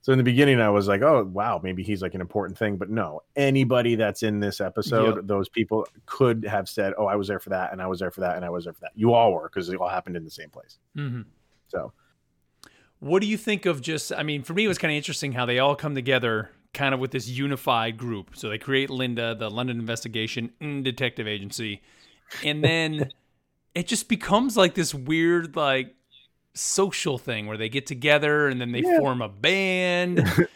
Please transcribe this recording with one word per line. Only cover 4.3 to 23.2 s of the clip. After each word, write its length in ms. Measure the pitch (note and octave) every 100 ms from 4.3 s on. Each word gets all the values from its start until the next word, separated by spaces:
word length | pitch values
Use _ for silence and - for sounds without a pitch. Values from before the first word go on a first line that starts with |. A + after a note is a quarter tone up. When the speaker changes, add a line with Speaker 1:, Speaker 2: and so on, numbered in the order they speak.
| G#2
Speaker 1:
this 200 | G2+ -
episode, 560 | F#2+ A2 G2+ A2+ A2 G#2
Speaker 2:
Yep. 100 | G2
Speaker 1:
those 220 | G2+ F#2+
people 380 | - G#2 A2 F2 _ -
could 380 | - C3 A2+
have 240 | G#2 G2+ F#2
said, 260 | - G2 F#2+
"Oh, 80 | G2+
I 100 | G#2
was 120 | G2
there 120 | F#2+
for 100 | -
that, 220 | F#2+ F#2
and 100 | F#2+
I 60 | F#2
was 120 | F2+
there 100 | F#2
for 80 | F#2+
that, 160 | F2+ F2
and 80 |
I 60 | F2
was 140 | F2
there 80 | E2+
for 60 | -
that." 100 | -
You 180 | A2 A2
all 180 | A#2 A#2
were, 160 | E2+ E2
'cause 200 | G2+ F2
it 60 | F#2
all 80 | F2+
happened 280 | F2+ F2 F2
in 80 |
the 60 | D#2+
same 200 | - D2+
place. 280 | - - - _ D3+
Speaker 2:
Mm-hmm. 260 | C#3+ A#2+ G#2+ _ _ _ _
Speaker 1:
So. 240 | F#2 C2 _ _ _ _ _ _ _ - _ _ _
Speaker 2:
What 200 | C#3 F#3
do 60 | G#3
you 80 | G#3+
think 300 | A3 G#3 F3+
of 140 | D3
just, 320 | B2 D#3 -
I 100 | -
mean, 200 | D3+ D3
for 100 | B2+
me, 100 | E3+
it 40 | G#3+
was 100 | F3
kinda 160 | E3
interesting 380 | D3 C#3+ C#3+ C#3+
how 120 | B2 B2
they 120 | B2
all 160 | C#3
come 200 | C#3+ D3+ C#3
together 540 | B2+ C3 A#2+ A2 G#2 _ _
kind 220 | - C#3
of 60 | C3
with 100 | B2+
this 180 | C3+ A2
unified 680 | B2 C#3+ C3+ - A#2+ A2+ A2+
group. 380 | A#2+ G#2+ F2+ -
So 120 | A2
they 100 | A2
create 320 | - C3+ C3+
Linda, 440 | C3 B2+ A#2 A#2
the 160 | A2 A2
London 280 | G#2+ B2+ A#2
Investigation, 720 | A2+ A2+ A#2 A2 A2 B2+ A#2 _
mm, 240 | D3+ C#3+
detective 420 | C3 B2 B2+ - G#2+
agency. 560 | G#2 G2 - A2 G2+ _ _ _ _ _ -
And 240 | D3 D3+
then 460 | D#3 E3 D#3+ D#3 C3+ -